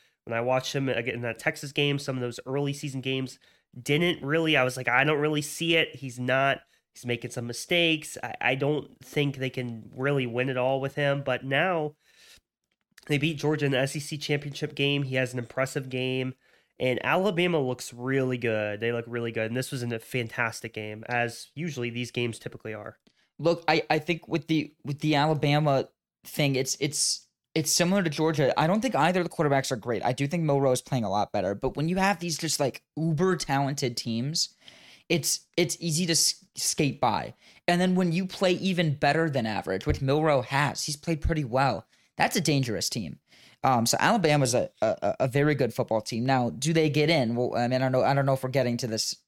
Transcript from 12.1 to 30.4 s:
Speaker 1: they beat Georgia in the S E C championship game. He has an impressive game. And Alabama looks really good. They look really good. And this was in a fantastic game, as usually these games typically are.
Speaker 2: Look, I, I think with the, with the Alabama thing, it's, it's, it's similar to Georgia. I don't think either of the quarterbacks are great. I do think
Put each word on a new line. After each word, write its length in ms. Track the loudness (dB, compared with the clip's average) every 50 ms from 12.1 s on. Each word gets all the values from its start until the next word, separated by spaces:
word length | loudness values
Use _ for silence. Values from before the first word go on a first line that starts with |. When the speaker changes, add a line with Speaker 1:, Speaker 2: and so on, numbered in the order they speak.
| _ _ -20 -20 -20 -20 _ _ _ _ _ _ _ _ _ _ _ -12 -4 0
Speaker 1:
they 100 | 0 2
beat 200 | 2 0 -2 0
Georgia 280 | 0 0 0 2 0
in 60 | 2
the 80 | 2 2
S 160 | 2 0 -2
E 40 | -6
C 160 | -8 -8 -8 -6
championship 580 | -2 -2 -2 -2 -2 -6 -8 -6 -8 -6 -2
game. 260 | 0 0 0 0 0
He 140 | -2 -2 0
has 160 | -2 -2 -2
an 80 | -2 -6
impressive 480 | -8 -6 -2 -2 -2 -2 -2 -6 -6 -6
game. 460 | -6 -4 -2 -2 -2 -2 -4 -4 -6 _ _ _ _ _ _ _ _ -2
And 260 | 0 0 0 0 2
Alabama 560 | 2 2 2 2 2 2 2 2 2 2 2
looks 320 | 0 0 -2 -6 -8 -14
really 460 | -12 -8 -4 0 0 2 2 0 -2 -2
good. 420 | -2 -2 0 0 -2 -2 -4 -2
They 120 | -2 -2
look 120 | -2 -2 -4 -6
really 240 | -6 -4 -4 -4
good. 140 | -2 -2 -2
And 100 | -2 -2
this 160 | -4 -4 -4
was 100 | -4 -6
in 100 | -4 -4
a 60 | -4 -6
fantastic 720 | -6 -6 -4 -4 -4 -4 -2 -2 -2 -2 -2 -6 -12 -12
game, 320 | -10 -10 -10 -10 -10 -10 -8 -4
as 400 | 0 0 0 -2 -4 -8 -16 -14 -10
usually 360 | -8 -8 -6 -6 -6 -6 -4
these 220 | -4 -6 -6 -4
games 260 | -2 -2 -2 -2 -4 -6
typically 360 | -10 -12 -12 -12 -12 -10 -10
are. 220 | -10 -12 -14 -16 _ _ _ _ _ _ _ _ 0
Speaker 2:
Look, 260 | 2 2 2 2 2
I, 160 | 4 4 4 4 2
I 80 | 0 0
think 300 | 2 0 -4 -4 -2 -2
with 180 | -2 -2 0
the, 260 | 2 0 0 0 -2 -8 _ -6
with 160 | -6 -6 -2
the 160 | 0 2 4
Alabama 720 | 4 4 2 2 2 2 4 4 4 4 4 4 2 0 -2 _ _ _ _ _ _ -20
thing, 300 | -10 -2 0 2 2 2
it's, 220 | 0 0 -2 -4 -2
it's, 480 | -4 -2 -2 0 -2 -2 -2 -4 -8 _ _ _ _ _ -2
it's 180 | -2 0 2
similar 300 | 2 2 2 2 2 2
to 80 | 0 0
Georgia. 420 | 0 2 2 2 2 4 2 2 4 4
I 80 | 4
don't 140 | 4 2 2
think 140 | 0 0 2
either 260 | 4 4 4 4 2
of 80 | 0 -2
the 60 | -2
quarterbacks 380 | 0 2 2 2 2 2 0
are 40 | -4
great. 280 | -4 -2 -2 -2 0 0
I 80 | -2
do 140 | 0 0 -2
think 180 | -2 0 0